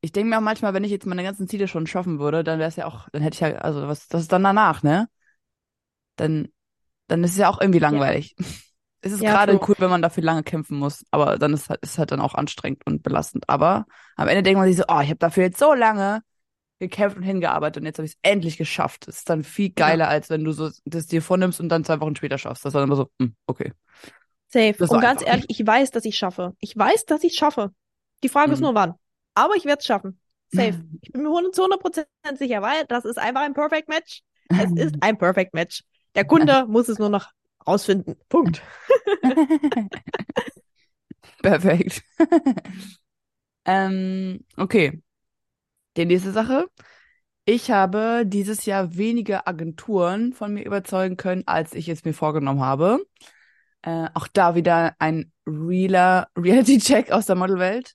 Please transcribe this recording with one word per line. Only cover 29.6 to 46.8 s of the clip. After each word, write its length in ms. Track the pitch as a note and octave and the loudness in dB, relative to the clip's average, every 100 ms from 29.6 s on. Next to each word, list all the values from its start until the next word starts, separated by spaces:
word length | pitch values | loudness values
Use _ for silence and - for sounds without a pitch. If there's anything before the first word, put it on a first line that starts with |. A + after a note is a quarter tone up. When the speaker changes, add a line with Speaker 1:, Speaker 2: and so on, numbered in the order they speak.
| D4 | 0
Speaker 2:
werd's 200 | C#4+ - | -2 0
schaffen. 340 | G#3 F#3+ F#3 _ _ _ | -4 -4 -16 _ _ _
Safe. 240 | F#3 F#3+ | 0 0
Speaker 1:
<laughs> 280 | F3 E3 D#3 | -2 -10 -20
Speaker 2:
Ich 100 | - | -14
bin 120 | B3 | -6
mir 60 | D4+ | -2
hund-, 260 | E4+ F#4 F#4+ | 0 -2 0
zu 80 | |
hundert 160 | F#4+ F#4+ | 0 0
Prozent 260 | F#4 E4+ D4+ _ D4+ C4+ | -2 -6 -10 _ -12 -8
sicher, 260 | C4+ A3 | -4 -4
weil 240 | G3+ D4+ D4+ | -2 -4 -2
das 160 | A#3+ G#3+ | -4 -6
ist 120 | A#3 | -6
einfach 240 | G#3+ B3+ | -4 -2
ein 120 | D4 C#4 | -4 -2
Perfect 340 | D4 D#4 D#4 | -2 -2 -4
Match. 320 | D#4 E4 - _ _ _ F3+ | -8 -8 -20 _ _ _ 0
Es 140 | F#3+ | 2
ist 220 | E3+ D#3+ D3 | 0 -2 0
Speaker 1:
<laughs> 40 | |
Speaker 2:
ein 180 | F#3 A3 | 0 2
Perfect 360 | F3+ F#3 F#3 D#3+ | 0 0 -2 -2
Match. 260 | F3 - _ _ _ - | -6 -8 _ _ _ -2
Der 100 | G3 | 4
Kunde 400 | D#4+ D4+ C4+ B3 | 6 6 4 4
Speaker 1:
<laughs> 20 | |
Speaker 2:
muss 200 | G#3+ A#3+ | 0 0
es 100 | G#3+ | 0
nur 100 | G#3 | 0
noch 200 | G#3 - _ _ _ - | -2 -4 _ _ _ -2
rausfinden. 480 | G3 - G3 F3 - _ | -2 2 -2 -2 -12 _
Punkt. 320 | E4+ C4 E3 - - - B4+ - G4+ | 2 2 -2 -10 -20 2 2 2 0
<laughs> 0 | |
Speaker 1:
<laughs> 680 | B3+ C4 C#4 D#4 D4 B3 G3+ - - - - - - - _ _ _ _ _ - _ _ | 2 2 2 2 2 -2 -4 -10 -12 -10 -6 -8 -8 -16 _ _ _ _ _ -20 _ _
Perfekt. 600 | F#3 G#3 F#3 E3+ - - - _ | 2 4 4 2 0 -4 -14 _
<laughs> 840 | E4 E4+ C#4 G3+ - - - - _ _ _ _ _ _ - | 4 4 2 -4 -6 -18 -18 -20 _ _ _ _ _ _ 0
Ähm, 800 | F#3+ F#3+ F#3+ F#3 F#3+ F#3+ F#3 _ - | 2 2 -2 -4 -4 -6 -8 _ -6
okay. 440 | F#3 A3+ D3 D#3 _ _ _ _ _ _ _ _ _ - | 0 2 2 0 _ _ _ _ _ _ _ _ _ -4
Die 80 | E3+ | 2
nächste 260 | F3+ F#3+ | 2 0
Sache. 340 | G3+ A3+ C4 F4+ _ | -4 0 0 -2 _